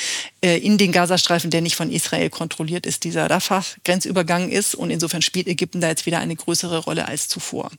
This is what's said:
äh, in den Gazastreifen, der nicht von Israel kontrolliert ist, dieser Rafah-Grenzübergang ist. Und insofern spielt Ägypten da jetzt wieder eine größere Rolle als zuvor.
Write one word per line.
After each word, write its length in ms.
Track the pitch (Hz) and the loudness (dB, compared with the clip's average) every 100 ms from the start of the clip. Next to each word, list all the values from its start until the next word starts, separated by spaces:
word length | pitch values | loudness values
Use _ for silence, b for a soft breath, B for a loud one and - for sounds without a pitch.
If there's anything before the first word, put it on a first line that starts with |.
| B B B B | B B B B
äh, 140 | 185 170 | 2 4
in 220 | 160 208 | 4 6
den 140 | 196 | 6
Gazastreifen, 580 | 175 175 180 - 170 170 | 6 4 4 4 2 2
der 100 | 160 | 0
nicht 160 | 165 - | 0 -2
von 160 | 165 | -2
Israel 380 | 170 - 175 165 | -2 -2 0 0
kontrolliert 560 | - 165 - 160 175 - | -2 -8 -6 -4 -4 -4
ist, 180 | 147 | -4
dieser 240 | 165 170 160 | -4 0 2
Rafah-Grenzübergang 1200 | - - 190 - - - 180 - 185 170 175 180 | 2 2 0 -2 -4 0 0 2 0 2 0 0
ist. 260 | - 208 | 0 0
Und 140 | - 175 | -2 -2
insofern 320 | 170 165 170 | -2 -2 0
spielt 260 | - 180 - | 0 0 -2
Ägypten 360 | 165 175 180 | -2 -2 -2
da 60 | 165 | -2
jetzt 180 | 160 - | 0 -2
wieder 140 | 165 | -2
eine 160 | 165 156 | -2 -6
größere 420 | - 170 175 165 | -2 -2 -2 -4
Rolle 280 | 156 160 - | -2 -2 -4
als 220 | 151 - | -4 -6
zuvor. 420 | - - - - | -6 -6 -8 -8